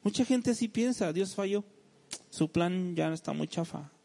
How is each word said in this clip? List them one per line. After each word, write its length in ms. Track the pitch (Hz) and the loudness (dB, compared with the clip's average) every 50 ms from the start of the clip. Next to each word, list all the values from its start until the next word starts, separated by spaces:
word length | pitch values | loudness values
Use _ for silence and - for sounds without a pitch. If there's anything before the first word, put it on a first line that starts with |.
Mucha 240 | _ 208 208 - 254 | _ -2 0 0 2
gente 240 | - 254 247 226 240 | 4 2 2 4 2
así 180 | 233 - 233 | 2 2 0
piensa, 460 | 214 - 240 233 254 247 - 214 165 156 | -2 0 0 2 2 2 0 0 0 2
"Dios 220 | 180 196 190 - | 0 0 0 -2
falló, 280 | - 196 196 202 202 202 - - - - - _ - _ _ - - - _ | -2 0 0 0 -2 -2 -6 -20 -20 -20 -20 _ -20 _ _ -14 -14 -14 _
su 200 | - - 160 156 | 0 0 0 2
plan 440 | - 170 170 175 180 185 185 180 170 | 2 2 2 2 2 0 -2 0 0
ya 180 | 165 160 160 160 | 0 0 0 -2
está 200 | 160 - - 147 | -2 -4 -4 -2
muy 140 | 151 156 | -2 -4
chafa". 440 | 156 - 175 165 165 - - 147 143 _ _ | -2 -2 -4 -4 -4 -4 -10 -10 -12 _ _